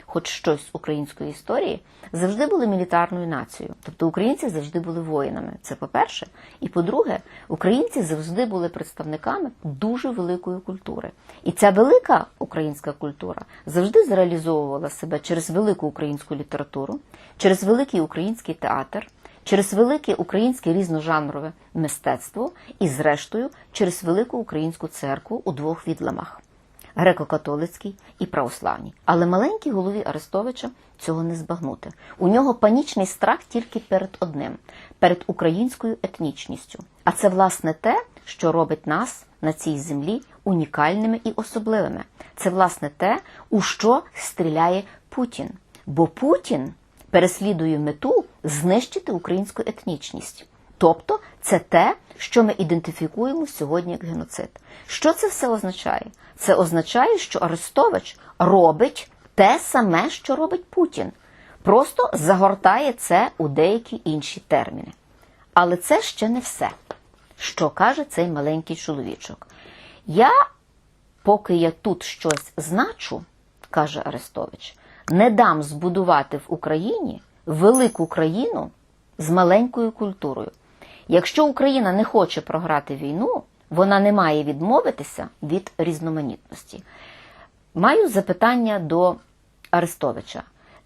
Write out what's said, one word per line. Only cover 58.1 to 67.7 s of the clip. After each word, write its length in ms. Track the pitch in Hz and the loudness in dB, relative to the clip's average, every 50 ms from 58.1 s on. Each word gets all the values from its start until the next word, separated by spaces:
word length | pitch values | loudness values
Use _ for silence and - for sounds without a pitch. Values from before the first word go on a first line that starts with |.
| - _ - - - - | -20 _ -20 -12 -2 0
робить 720 | 175 180 196 190 175 165 156 156 233 294 - - - - _ _ _ - - | 4 6 8 8 8 6 6 4 2 0 0 -6 -16 -16 _ _ _ -6 4
те 240 | - 196 202 262 339 | 6 6 6 6 4
саме, 520 | - - - 262 226 196 165 165 214 320 | 0 0 0 2 2 4 2 2 0 -2
що 260 | - - - - 262 | -6 -8 -4 -4 -2
робить 280 | - 320 320 370 359 - | -2 0 -2 -2 -6 -8
Путін. 480 | - - 370 339 349 - - 95 - - _ _ _ - - - - - - | -4 0 2 2 2 0 -6 -8 -8 -8 _ _ _ -20 -20 -20 -20 -16 -4
Просто 480 | - 185 202 240 294 - - - 494 - | 2 4 6 6 4 2 0 -2 -2 -2
загортає 800 | - - 147 165 196 185 196 196 196 196 - 185 202 247 302 277 | -2 -2 2 4 4 6 6 4 4 4 4 4 4 4 0 -2
це 380 | 233 - - - - - - - - - | -4 -4 -2 2 2 4 2 2 -2 -4
у 100 | 156 147 | -4 -2
деякі 520 | 139 151 156 185 208 233 226 - - - - | 2 2 2 2 2 0 -4 -8 -12 -6 -4
інші 380 | 160 156 151 139 - - - - - | -4 -4 -4 -4 -8 -12 -10 -4 0
терміни. 440 | - 135 120 - 80 - - - - _ _ _ _ _ _ _ _ _ _ _ - | 0 0 0 -2 -8 -12 -14 -14 -18 _ _ _ _ _ _ _ _ _ _ _ 4
Але 220 | 175 180 175 180 | 4 6 6 2
це 260 | 175 - - 294 427 | 0 2 2 2 2
ще 260 | 440 - - - 214 220 | 2 -2 -4 -2 -2 -2
не 120 | 240 254 | -2 -2
все. 300 | 247 - - - - - - - _ - - _ _ _ _ _ _ _ _ - | -4 -8 -8 -6 -6 -6 -6 -10 _ -18 -18 _ _ _ _ _ _ _ _ -12
Що 320 | - - - - 170 147 | -10 -8 -4 -2 -2 0